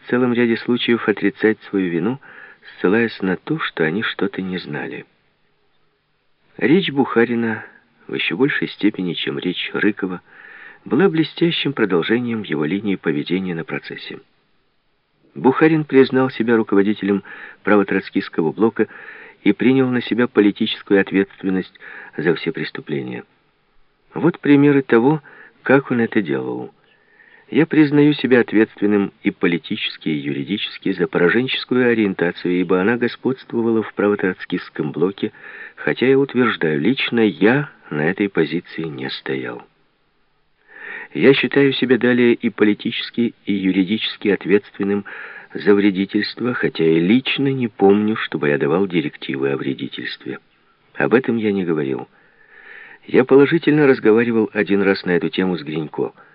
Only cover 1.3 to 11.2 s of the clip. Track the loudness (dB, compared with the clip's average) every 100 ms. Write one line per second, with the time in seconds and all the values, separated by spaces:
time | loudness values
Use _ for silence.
1.3 | 0 0 0 -2 -2 0 0 -2 -4 -12
2.3 | -20 -20 -20 -20 -2 0 2 0 -2 -4
3.3 | -2 -4 -6 -4 -2 -2 -2 -4 -4 -6
4.3 | -4 -8 -8 -8 -10 -10 -12 -18 _ _
5.3 | _ _ _ _ _ _ _ _ _ _
6.3 | _ _ -4 2 2 2 0 0 2 0
7.3 | 0 -2 -4 -10 -20 _ _ -10 -6 -4
8.3 | 0 0 0 -6 -2 -2 -2 -4 -4 -6
9.3 | -6 -6 -6 -6 -2 -2 -2 -6 -8 _
10.3 | -20 -20 -20 -20 -18 -4 2 2 2